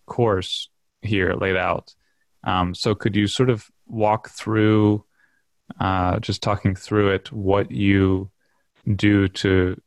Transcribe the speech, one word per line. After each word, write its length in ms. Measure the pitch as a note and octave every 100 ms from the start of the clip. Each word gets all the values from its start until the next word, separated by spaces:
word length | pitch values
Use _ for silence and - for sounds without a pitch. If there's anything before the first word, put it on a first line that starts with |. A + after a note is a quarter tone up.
| -
course 640 | - A#2 F#2+ F#2 - - _ _ _
here 320 | G#2 G2+ F2+
laid 220 | F2+ G2 F#2
out. 380 | F2+ - - _ _ _ _ _
Um, 280 | - F#2 F2+
so 200 | F2+ A#2
could 220 | G#2 A#2 G2+
you 100 | G#2
sort 240 | - B2+
of 180 | A2 - _ _
walk 420 | A2 G#2+ A2 -
through, 760 | - - A2 G#2+ G#2+ G#2 G#2 - _ _ _ _ _ _ -
uh, 400 | F#2+ F#2+ F2+ G2+
just 220 | A2 G#2
talking 340 | A2+ G2+ G2+ F#2+
through 340 | - G#2 G2+
it, 220 | F#2+ -
what 400 | A2 F#2+ G2+ G2+
you 580 | B2+ G2 G2 F#2+ F#2+ G2 _ _ _ _ _ -
do 320 | G2 G#2 G#2 F#2+
to, 520 | - G2 F#2 F#2 F#2